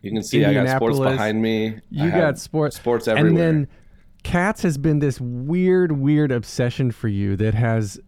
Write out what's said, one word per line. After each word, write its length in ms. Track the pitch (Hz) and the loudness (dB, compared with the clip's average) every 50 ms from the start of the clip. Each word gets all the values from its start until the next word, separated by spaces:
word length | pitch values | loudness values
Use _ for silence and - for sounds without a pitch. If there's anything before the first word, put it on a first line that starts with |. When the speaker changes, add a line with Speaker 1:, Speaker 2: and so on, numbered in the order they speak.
Speaker 1:
You 80 | _ 101 | _ -6
can 120 | 104 113 98 | -6 -6 -6
see 200 | - - - - | 0 0 2 4
I 120 | - 143 | 4 4
got 140 | 139 131 127 | 2 2 2
sports 280 | 131 131 113 117 110 139 | 0 0 0 0 0 2
Speaker 2:
Indianapolis. 140 | 131 131 131 127 | 0 0 0 0
Speaker 1:
behind 240 | 107 107 107 110 110 | 0 0 0 0 0
me. 360 | 113 113 110 110 110 110 107 - _ | 0 0 0 -2 -4 -6 -8 -14 _
Speaker 2:
You 140 | - - 143 | -6 -2 -2
Speaker 1:
I 40 | 170 | 0
Speaker 2:
got 60 | 165 | 2
Speaker 1:
have 240 | 175 170 156 139 160 | 2 0 0 -2 -4
Speaker 2:
sports. 380 | - - - 156 151 151 - - | -10 -8 -4 -2 -2 -2 -4 -6
Speaker 1:
sports 280 | - 120 120 113 - - | -2 -2 -2 0 0 0
Speaker 2:
And 120 | 110 113 | 2 4
Speaker 1:
everywhere. 240 | 151 165 165 165 170 | 4 4 4 4 2
Speaker 2:
then 220 | 165 160 151 143 - - - - - _ - - - - _ - | 2 2 0 -2 -4 -8 -20 -20 -20 _ -20 -20 -20 -20 _ -10
Cats 400 | - - 175 180 196 220 - - | -4 -2 0 0 0 -2 -2 -2
has 160 | 185 151 139 | -2 -2 0
been 180 | 139 160 151 147 | 0 0 0 2
this 240 | 143 143 127 - | 0 0 -2 -4
weird, 680 | 131 120 120 123 123 143 165 180 185 185 185 185 180 170 | -8 -8 -8 -8 -6 -4 -2 0 2 4 4 4 4 2
weird 400 | 151 139 135 139 151 147 151 143 | 0 0 2 2 4 4 2 2
obsession 580 | 131 120 107 - - - 127 120 117 - 139 123 | 0 -2 -4 -6 -4 -2 -2 -2 0 -2 -2 -2
for 200 | 113 - - 113 | -2 -2 -4 -4
you 260 | 101 101 101 101 98 | -2 -2 -2 -2 0
that 180 | 92 104 110 104 | 0 0 0 2
has 460 | 107 120 117 113 113 110 98 - - - | 2 0 2 0 0 -2 -4 -8 -14 -20